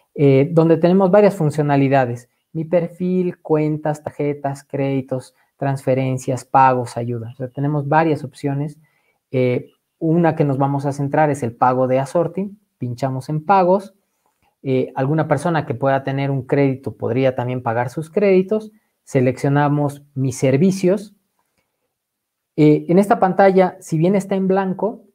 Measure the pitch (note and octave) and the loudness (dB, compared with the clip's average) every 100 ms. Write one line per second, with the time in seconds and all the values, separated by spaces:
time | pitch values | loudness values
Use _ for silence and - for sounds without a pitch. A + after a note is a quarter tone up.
0 | _ - C#3 C3+ D#3 D#3+ E3 D#3+ F3 F#3+ | _ 0 4 4 4 4 4 4 4 4
1 | F#3+ G#3 G3+ G3 D3+ D3+ D3 C#3 C#3 C#3 | 4 6 4 2 -2 0 0 2 2 2
2 | B2 A#2+ - _ _ D#3+ D#3+ F3 E3+ E3 | 0 -4 -12 _ _ -10 -2 -2 -2 -4
3 | F3+ F3+ F3+ - - D3+ D3+ D3+ D3+ D3 | -2 0 -2 -4 -2 0 0 -2 -4 -6
4 | - - D3 C#3+ C#3 C#3 - C#3 C#3 C3+ | -8 -6 -4 -4 -6 -8 -8 -4 -2 -2
5 | C3 C3 - _ _ - C#3 C3+ C3+ C3 | -4 -8 -10 _ _ -8 -4 -4 -2 -2
6 | C3 C3 - B2 - C#3 C3 B2+ A#2+ A#2+ | -2 -4 -4 -6 0 4 4 2 -4 -6
7 | A#2+ A#2+ A#2 B2 B2+ - C#3+ D3+ C#3 D#3 | -6 -8 -10 -12 -12 -6 -4 -2 0 0
8 | E3 C#3+ B2+ - C#3+ C#3 D3+ - _ _ | 0 -2 -6 -8 -6 -4 -6 -12 _ _
9 | _ _ _ C3 B2+ B2 - _ _ - | _ _ _ -2 0 -2 -6 _ _ -6
10 | E3 E3+ E3 D#3 D3 C3 C#3 C#3 C#3+ C#3 | 0 2 2 0 0 0 -2 -2 -4 -4
11 | C#3 D3+ D3+ C#3 A#2 - B2+ B2+ B2+ C3 | -4 0 0 -2 -6 -2 0 2 0 -2
12 | C3+ F3 D#3+ F3 G3+ G3+ _ - B2 A#2+ | -2 -2 -2 -4 -10 -12 _ -12 -10 -6
13 | C3+ C3 C#3+ D3+ D#3 G3 F3+ G3 G3 _ | -6 -6 -6 -4 0 2 4 2 -2 _
14 | _ _ _ _ _ _ C3+ C3 B2+ - | _ _ _ _ _ _ -2 -2 -2 -2
15 | C3+ D#3 D#3 C#3+ F3 D#3+ - A#2 C3+ C3+ | -2 -2 0 -2 -2 -2 -4 -4 0 0
16 | C3+ C3+ C#3 C#3 A#2+ C#3+ C#3 C3 A2 - | -2 -4 -2 -4 -2 0 0 -2 -8 -8
17 | A2 A#2+ C3 B2+ B2 B2+ A#2 A#2 B2 - | -4 0 0 -2 -4 -6 -4 -4 -4 -8
18 | D#3 G#3 G3+ F#3+ F#3+ G#3+ G#3+ _ _ _ | -6 -2 2 2 0 -4 -6 _ _ _
19 | - C3+ B2+ B2+ C#3 C#3+ D3 D3 C#3+ C#3+ | -4 0 0 0 0 2 2 0 -2 -6
20 | - C3+ C3 B2 C3+ C3+ F#3+ F#3+ F3+ G#3 | -12 -6 -6 -2 0 2 2 2 0 -2
21 | - _ _ _ _ _ _ _ _ _ | -4 _ _ _ _ _ _ _ _ _
22 | _ _ _ _ _ - D3+ D3+ D3+ F3+ | _ _ _ _ _ 2 4 4 4 2
23 | G3+ A#3 F#3 F#3 G3 F#3+ F3+ - - D#3+ | 4 2 2 4 4 6 2 -2 -6 0
24 | E3+ G3+ F#3+ F#3+ F#3+ F#3+ F#3+ F#3+ G3+ B3+ | 2 0 0 -2 0 0 -2 -4 -6 -6
25 | _ | _